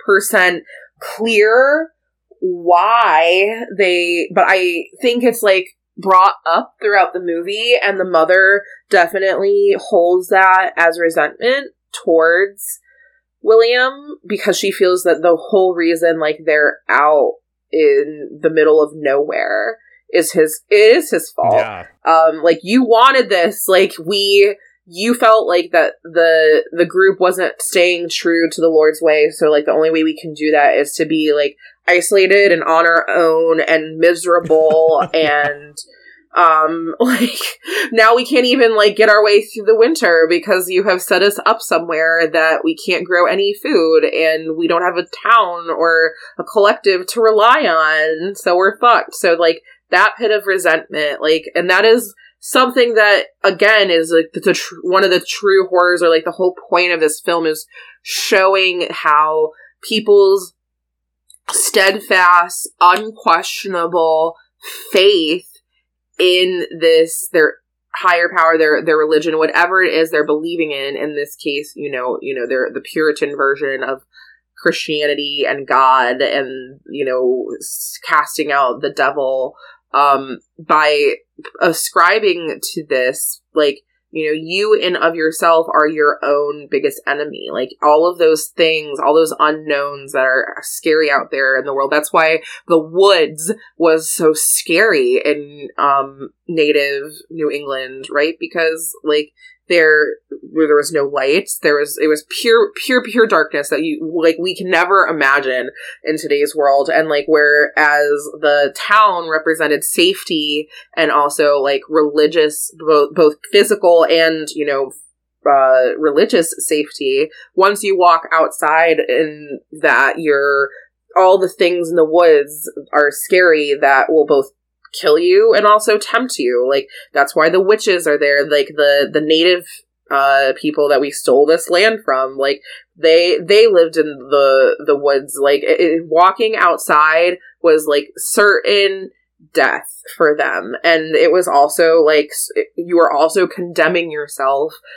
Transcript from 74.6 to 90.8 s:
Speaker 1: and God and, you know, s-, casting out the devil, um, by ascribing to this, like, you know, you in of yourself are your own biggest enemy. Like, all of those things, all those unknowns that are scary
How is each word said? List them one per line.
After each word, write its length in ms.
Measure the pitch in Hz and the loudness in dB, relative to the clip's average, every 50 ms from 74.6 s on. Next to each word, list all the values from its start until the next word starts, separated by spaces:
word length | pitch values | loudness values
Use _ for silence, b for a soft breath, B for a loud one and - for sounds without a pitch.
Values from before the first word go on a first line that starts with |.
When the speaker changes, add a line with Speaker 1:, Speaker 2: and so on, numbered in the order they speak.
| - 170 165 - - 160 151 147 151 147 143 143 143 143 143 143 127 | -4 -4 -4 -4 -8 -6 -6 -4 -4 -4 -4 -4 -6 -8 -6 -4 -4
Speaker 1:
and 200 | - 139 139 135 | -4 -4 -6 -4
God 540 | - 127 135 135 131 131 131 123 123 127 131 | -2 0 2 4 4 4 2 2 0 -2 -2
and, 600 | 139 - - 143 135 127 131 131 127 131 139 _ _ | -2 -2 -2 -4 -6 -6 -10 -14 -16 -18 -20 _ _
you 180 | - 113 143 135 | -14 -8 -6 -4
know, 420 | 131 127 127 127 123 131 123 - - - - | -4 -2 -2 0 -2 -2 -2 -6 -10 -12 -14
s-, 400 | - - - - - - - - - | -14 -14 -14 -12 -12 -14 -14 -16 -6
casting 460 | - 165 151 - - - 160 147 147 | -2 0 0 0 -2 -6 -6 -4 -2
out 300 | 139 143 135 123 117 139 | -2 -2 -2 -2 -4 -4
the 100 | 147 139 | -8 -8
devil, 640 | - 147 135 139 143 147 135 131 131 131 127 143 B B B B B B B _ | -4 -2 -2 -2 -2 -4 -4 -4 -4 -4 -6 -8 B B B B B B B _
um, 480 | - 139 147 143 139 135 135 131 117 - _ _ _ - | -2 0 2 2 0 0 -2 -8 -12 -14 _ _ _ -20
by 560 | 156 - 156 156 151 151 151 147 147 131 - - _ _ _ - - - _ - | -4 -2 0 0 2 0 0 0 0 -2 -2 -4 _ _ _ -20 -20 -20 _ -2
ascribing 1000 | - 170 160 - - - - 185 170 180 208 226 214 190 170 175 165 151 - - - - - | -2 -2 -2 -4 -8 -4 0 2 2 2 2 0 0 -2 -2 -2 -6 -10 -10 -10 -10 -10 -10
to 100 | 165 147 | -12 -6
this, 560 | - 143 127 127 127 - - - - - _ _ _ - | -4 -2 -2 0 -2 -4 -4 -10 -10 -10 _ _ _ -2
like, 280 | 156 147 143 143 - _ _ _ _ _ _ | 0 0 0 -2 -6 _ _ _ _ _ _
you 160 | - 156 156 | -10 -6 -4
know, 140 | 151 156 160 | -4 -4 -6
you 320 | 160 165 180 196 208 214 | -6 -8 -6 -4 0 0
in 240 | 214 - 175 180 180 | 0 0 0 -4 -2
of 180 | - 160 165 165 | 0 -2 -2 -2
yourself 520 | 160 160 160 160 - 180 170 165 165 165 - | -2 -4 -4 -4 -2 -2 0 0 0 -2 0
are 140 | - 151 151 | 0 0 0
your 320 | 156 160 151 147 147 - - | 0 0 0 0 0 0 -2
own 460 | - 143 143 147 147 147 147 147 143 - | -4 -2 -2 -2 -2 -4 -8 -10 -8 -6
biggest 320 | 147 139 147 139 139 - - | -2 0 0 -2 -2 -4 -6
enemy. 420 | 147 143 147 151 147 - - - 69 | -6 -6 -6 -6 -10 -10 -14 -14 -10
Like, 180 | 78 117 131 131 - - | -8 -8 -8 -8 -8 -2
all 280 | 151 151 151 156 170 175 | 0 2 2 4 2 0
of 80 | 175 170 | 0 0
those 280 | 165 160 156 151 - | 2 2 2 0 -4
things, 520 | - _ - 165 160 160 156 151 147 139 - | -12 _ -2 0 0 0 -4 -6 -8 -8 -4
all 160 | - 147 151 | -2 2 2
those 200 | 165 160 156 - - | 2 2 0 0 -2
unknowns 760 | 151 151 156 156 156 151 143 143 143 143 143 143 135 135 | -2 -2 -2 -4 -6 -4 -4 -4 -4 -6 -10 -14 -16 -8
that 80 | 139 131 | -4 -2
are 340 | 131 131 131 131 - - - - | 0 0 0 -2 -2 -4 -10 -14
scary 480 | - - - - | -14 -14 -14 -6